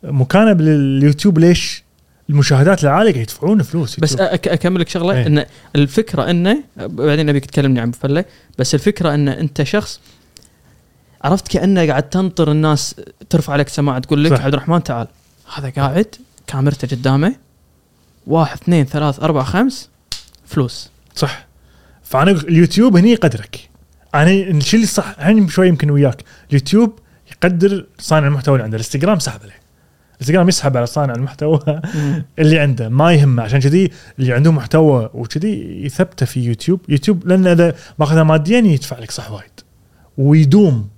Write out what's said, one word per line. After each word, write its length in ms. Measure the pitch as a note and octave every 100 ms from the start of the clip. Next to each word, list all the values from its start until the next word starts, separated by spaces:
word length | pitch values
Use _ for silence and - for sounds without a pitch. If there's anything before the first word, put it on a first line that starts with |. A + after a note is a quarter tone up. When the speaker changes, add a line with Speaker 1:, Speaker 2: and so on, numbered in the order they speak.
Speaker 1:
مكانه 500 | E3 C#3+ B2+ F#3+ A3
باليوتيوب 840 | F#3 D#3 D3+ C#3 C3+ C#3+ C#3+ G#3 D#3+
ليش؟ 460 | E3+ F3 - - _ _ _ _ -
المشاهدات 540 | D3 C#3 C3+ D3 G3
العالية 280 | D3 D3 A3
قاعد 100 | C#3
يدفعون 400 | A2+ - D#3 G#3+
فلوس 380 | D3+ E3 C#3 -
Speaker 2:
بس 100 | D#3
Speaker 1:
يوتيوب. 180 | C3 F#3+
Speaker 2:
أك-، 200 | F3 -
أكمل 320 | E3+ F3 F#3
لك 80 | E3
شغلة، 260 | F#3 E3+
Speaker 1:
إيه. 120 | B2+ B2
Speaker 2:
إن 180 | D3 - - _ C#3+
الفكرة 540 | C#3+ C#3+ - D#3+ B2+
إنه، 320 | F3 F3+ C4+ C#4 -
بعدين 520 | - - D3 D3 D#3
أبيك 180 | C#3+ C#3
تكلمني 340 | - C#3 B2+
عن 100 | A#2
بوفلة، 340 | A#2+ C#3+ D3 F#3+ _ _ -
بس 160 | B2+
الفكرة 400 | D3 G#3 G3+ E3+
إن 140 | D3 C#3+
أنت 340 | - D#3 -
شخص، 380 | C#3+ G#3 G#3 - _ _ _ - _ _ _ _ _ _ _ _
عرفت، 260 | C#3 F#3+ -
كأنه 380 | - F#3 F#3+ D#3+
قاعد 160 | C3+
تنطر 500 | D3+ F3+ F#3+ F3 D#3
الناس 420 | D3+ D#3 D3 - - - _ -
ترفع 260 | E3 - C#3+
لك 120 | C#3
سماعة 300 | - C#3+ B2+
تقول 260 | C3 D3
لك: 100 | D3+
Speaker 1:
صح. 100 | C3+
Speaker 2:
"عبد 100 | C3+
الرحمن 280 | C#3+ - E3+
تعال". 260 | - A#2+ A#2 _ _ _ _
هذا 160 | - C#3
قاعد 360 | C#3 C#3 D#3 G#3+ - B3+ _ -
كاميرته 500 | C3+ C3+ D3 C3 C3
قدامه، 380 | C3 C3+ E3 C4+ _ _ _ _ _ _ _ _ -
واحد، 320 | D#3 D#3 -
اثنين، 220 | - E3+
ثلاث، 360 | C3+ D3 D3 C3+
أربع، 220 | D#3 D3+
خمس، 460 | C3 F3+ C4 B3+ - _ _ - - _ _
فلوس. 440 | - B2 - - _ _
Speaker 1:
صح. 320 | - C#3+ - - _ _ _ _ _
فأنا 280 | - C3 E3
أقول 140 | F#3 D#3
اليوتيوب 480 | E3 E3+ - B3 F3
هني 160 | G3+
يقدرك. 560 | A#3 - - - - - _ _ _ _
أنا 160 | D3 D#3
الشيء 460 | G3 F#3 D#3 C#3 A3
اللي 60 | A3
صح، 220 | - - -
الحين 300 | D3+ A3 F#3+
شوي 200 | D#3 F#3
يمكن 220 | D#3 D3
وياك. 340 | C#3+ C#3 - - - _
اليوتيوب 500 | C#3+ C3 G3+ A#3 - _ _ _
يقدر 540 | - F3+ F3+ G3 G3 - _
صانع 280 | - D#3 C#3+
المحتوى 280 | C#3+ C3
اللي 100 | C3+
عنده. 120 | A2 A2
الانستغرام 420 | A2 C#3+ E3+ G3+
سحب 220 | C#3 G#2+
عليه. 220 | G2+ - _ _ _ _ _ _
انستغرام 280 | B2+ F3+ F3
يسحب 280 | F3 C#3+ C3
على 100 | A#2+
صانع 280 | - C#3+
المحتوى 460 | A#2 C3+ - D3+ D#3 - D3+ D#3+
Speaker 2:
مم. 300 | D#3+ D3 D#3 -
Speaker 1:
<laughs> 120 | -
اللي 200 | D#3 D#3+
عنده، 300 | D3 A#2+ A2+
ما 240 | B2+ D#3+
يهمه. 300 | E3 C#3 A#2+
عشان 180 | A2+ C#3
كذي 300 | C3+ E3+ F#3+ - - -
اللي 140 | B2+
عنده 200 | B2 D#3
محتوى 580 | D#3 A#2 D#3+ D#3+ C3 A2
وكذي 720 | A#2+ A#2 E3 G3+ G#3 F2 F2
يثبته 420 | C#3 - F3+ - B2+
في 140 | C3
يوتيوب. 400 | A#2+ A#2 - F#3 -
يوتيوب 400 | C#3+ - F#3 F3
لأن 180 | F#3 F#3
إذا 280 | E3+ E3+ - - -
ماخذها 240 | D3 D#3+
ماديا 360 | D#3 D#3+ D#3 A#3+
يدفع 400 | A3 C#3+ - -
لك 120 | A2+
صح 200 | - -
وايد 300 | A2 - _ _ _ _ _ _ -
ويدوم. 720 | C#3 D#3 D3 F#3 G3 A#2+ G#2